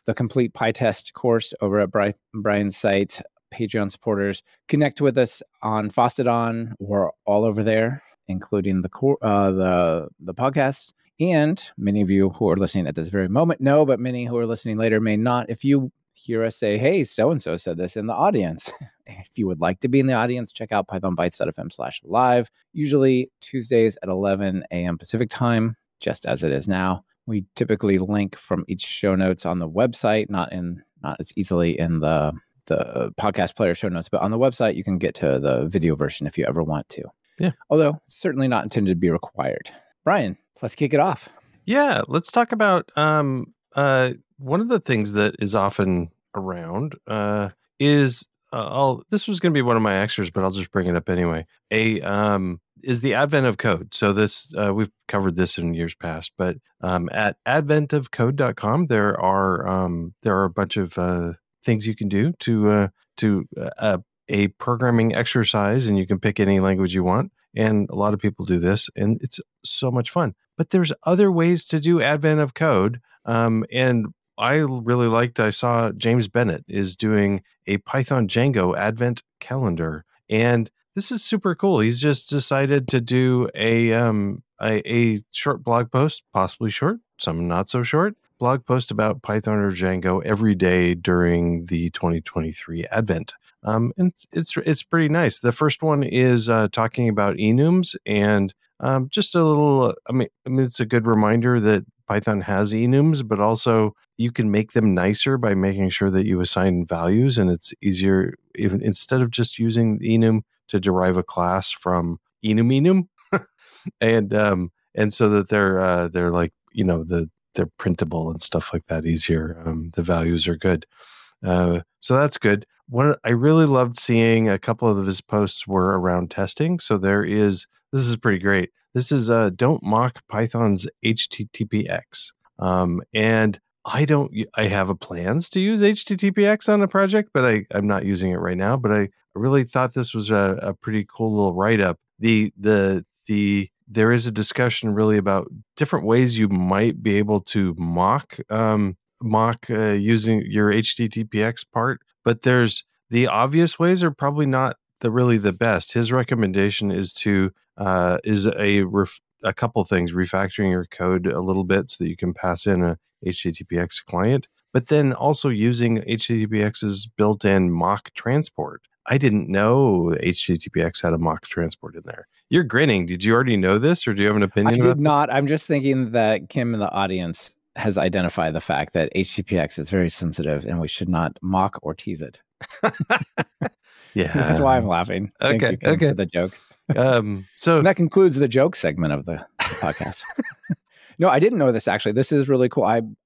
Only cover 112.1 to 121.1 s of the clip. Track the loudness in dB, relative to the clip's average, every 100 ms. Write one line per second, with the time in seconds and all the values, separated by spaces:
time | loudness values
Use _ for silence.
112.1 | -6 _ _ -2 2 2 4 4 2 0
113.1 | _ _ -4 -4 _ _ -20 -16 -2 2
114.1 | 2 2 2 2 2 -2 -10 _ -4 -2
115.1 | 2 4 4 2 2 2 2 2 2 0
116.1 | 0 0 0 -2 -4 _ -2 0 0 -2
117.1 | -4 -4 _ _ -6 -6 -4 -2 -2 -2
118.1 | -4 -6 -4 -2 -2 -4 -8 -6 -4 -2
119.1 | 0 0 0 -2 -8 -8 -6 -6 -4 -2
120.1 | 0 0 0 -2 -2 0 0 -4 _ -20